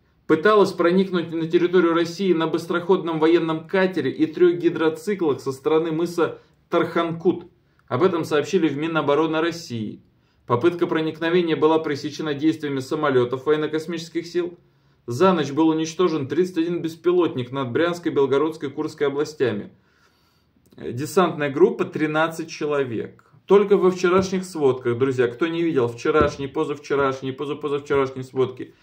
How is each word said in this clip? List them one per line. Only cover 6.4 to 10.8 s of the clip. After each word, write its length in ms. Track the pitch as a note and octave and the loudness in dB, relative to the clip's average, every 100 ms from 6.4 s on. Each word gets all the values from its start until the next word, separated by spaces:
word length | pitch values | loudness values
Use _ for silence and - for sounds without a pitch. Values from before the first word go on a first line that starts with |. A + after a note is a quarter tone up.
| _ _ _ | _ _ _
Тарханкут. 840 | F3 - F3 E3 E3 F#3+ - - _ _ _ _ | -2 0 0 -2 0 0 0 -6 _ _ _ _
Об 160 | B2 | 0
этом 220 | F3+ E3+ D3 | 2 0 0
сообщили 420 | D3+ D3 F#3+ D#3+ | 0 2 0 0
в 80 | C#3 | 0
Минобороны 640 | D#3+ D#3+ C#3+ D3 D#3+ D#3+ | -2 -2 2 2 2 0
России. 640 | E3+ E3 - A#2+ G#2 - _ _ _ _ - | -2 -4 -10 -8 -8 -10 _ _ _ _ -2
Попытка 420 | B2 E3+ F3 | 2 2 2